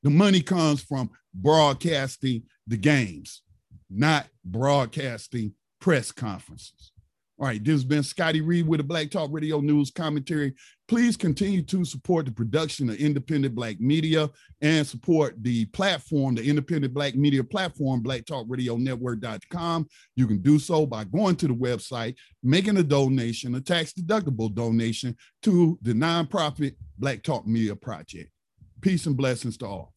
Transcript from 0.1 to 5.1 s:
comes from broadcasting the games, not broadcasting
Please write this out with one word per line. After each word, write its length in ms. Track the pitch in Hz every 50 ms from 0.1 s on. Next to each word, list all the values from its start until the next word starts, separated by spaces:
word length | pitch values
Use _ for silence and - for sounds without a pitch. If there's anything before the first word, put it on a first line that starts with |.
| 143 165 202 202 190 185
comes 420 | - - 190 175 160 156 147 135
from 280 | - - 143 135 127 113 _ _ _ _ -
broadcasting 1080 | 92 92 147 156 160 151 143 135 - - 175 160 139 135 131 - - - 131 123 113 - _ _ _ _
the 120 | - 117 107
games, 640 | 92 151 147 139 117 95 82 73 - - - - _ _ _ _ _ _ - - _ _
not 360 | 95 101 139 156 160 147 - - _ _
broadcasting 1080 | _ 92 92 113 127 139 143 139 131 113 - 151 135 131